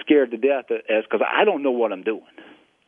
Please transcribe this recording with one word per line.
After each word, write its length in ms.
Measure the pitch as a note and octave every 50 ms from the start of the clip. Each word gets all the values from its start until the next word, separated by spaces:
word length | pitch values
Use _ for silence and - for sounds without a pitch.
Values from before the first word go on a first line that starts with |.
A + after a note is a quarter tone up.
scared 300 | - - D3+ C#3+ C3+ A#2+
to 60 | A#2 A2
death 280 | A#2 C#3 C#3 C3 - -
as, 340 | A#2 A2 - - A2 A2 A2 -
'cause 120 | A#2 G2+ -
I 200 | - - D3 G3+
don't 180 | G#3+ F#3 C#3+ C#3+
know 80 | C3+
what 200 | B2 A#2+ A2+ G#2+
I'm 120 | G2+ F#2 F2+
doing." 180 | A2 A2 F#2 - _ _ - - - - _ _ _ _ _ _